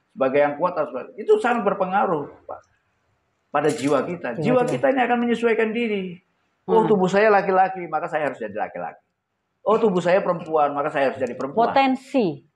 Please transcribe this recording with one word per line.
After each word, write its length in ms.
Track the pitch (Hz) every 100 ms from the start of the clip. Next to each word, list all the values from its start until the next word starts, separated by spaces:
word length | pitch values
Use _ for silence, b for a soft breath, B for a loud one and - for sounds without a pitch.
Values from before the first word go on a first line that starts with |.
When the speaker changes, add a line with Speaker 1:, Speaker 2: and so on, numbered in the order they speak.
| _
Speaker 1:
Sebagai 300 | 113 131 139
yang 140 | 147 143
kuat 180 | 175
atau 160 | 170 143
sebagai... 220 | 127 -
Itu 180 | - 240 427
sangat 240 | 247 240
berpengaruh, 640 | 202 190 185 190 214 156 - -
Pak, 180 | - - _ _ _ _ _ _ _ _ _
pada 220 | 156 151
jiwa 320 | 139 139 139
kita. 320 | 143 175 127
Speaker 2:
Jiwa 80 | 120
Speaker 1:
Jiwa 200 | 160 254
Speaker 2:
kita. 80 | 247
Speaker 1:
kita 140 | 247 269
ini 100 | 269
akan 160 | 240 240
menyesuaikan 500 | 240 233 233 220 220
diri. 480 | 226 233 208 185 175 _ _ _ _ -
Oh, 160 | 220
Speaker 2:
Hmm. 60 | 165
Speaker 1:
tubuh 180 | 202 185
saya 240 | 196 220
laki-laki, 560 | 202 175 185 190 185 170
maka 200 | 156 165
saya 200 | 147 143
harus 120 | 127
jadi 160 | 110 101
laki-laki. 420 | 90 90 82 - _ _ _ _ _ _
Oh, 140 | 190 220
tubuh 240 | 220 180
saya 180 | 170 185
perempuan, 540 | 185 175 160 160 143
maka 160 | 139 151
saya 220 | 147 135
harus 80 | 110
jadi 140 | 123
perempuan. 360 | 117 135 151 233
Speaker 2:
Potensi. 720 | 277 269 254 - 277 196 143 _